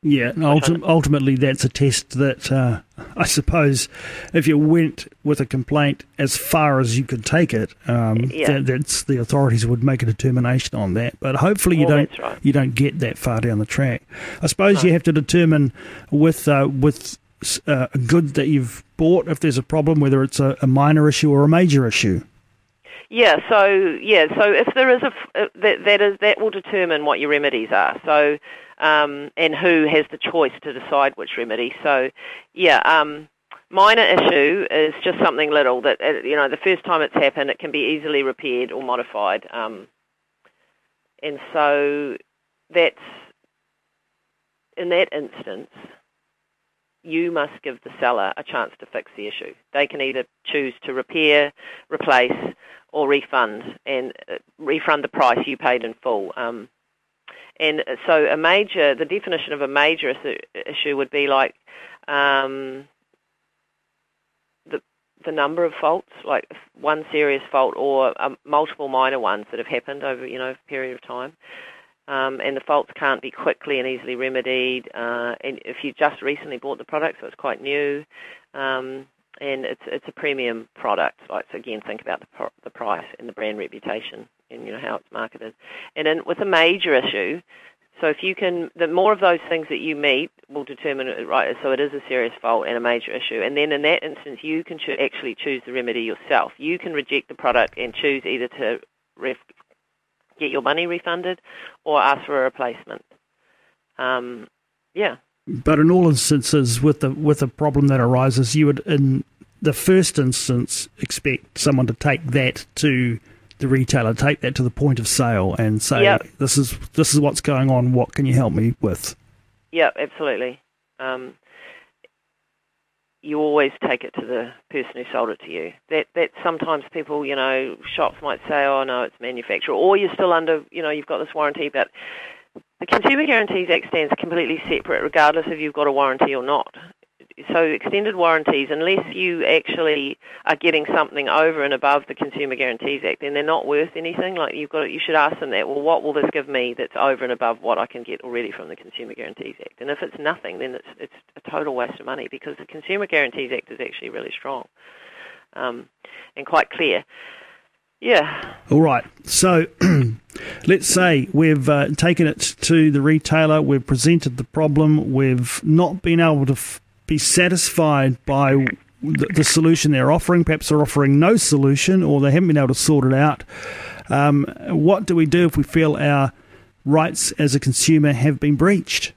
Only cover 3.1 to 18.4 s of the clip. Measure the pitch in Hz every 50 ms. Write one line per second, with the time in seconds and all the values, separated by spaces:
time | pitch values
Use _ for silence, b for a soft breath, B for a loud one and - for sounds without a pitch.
3.1 | - - 170 - - - 139 - - 170 151 143 135 123 - - B B B B
4.1 | B B B B B 170 151 151 156 147 151 151 160 170 165 156 - - - -
5.1 | _ _ _ 143 147 - 139 - - 135 123 - 147 151 147 143 143 - - _
6.1 | _ - 135 135 - - - - - 165 151 147 139 131 131 117 113 123 135 117
7.1 | - 120 104 - - 160 175 - - 113 107 - - _ _ - 120 120 113 110
8.1 | 110 113 120 127 127 151 151 139 147 139 139 131 127 131 151 - - - - -
9.1 | 139 127 120 - - 143 139 131 113 113 107 113 123 120 113 139 135 123 - 117
10.1 | 110 - - 135 127 127 123 120 127 131 - - - 110 104 95 90 107 - -
11.1 | - - - 135 131 - 139 185 208 196 - 185 180 160 151 175 151 147 147 -
12.1 | - - - - 113 - - 139 135 143 135 131 123 113 139 143 - - - 117
13.1 | - - - 127 117 110 110 120 110 104 104 - - - 139 131 120 - _ B
14.1 | B B B B B B B 156 - - 190 196 202 180 151 185 165 170 - -
15.1 | 156 151 147 - - 175 170 160 160 151 143 131 - B B B B B B B
16.1 | - 147 151 165 156 - - - 147 139 139 143 139 135 131 151 135 - - -
17.1 | - - _ _ _ _ - - - - _ - 147 131 127 123 - 143 123 113
18.1 | 139 170 165 143 135 -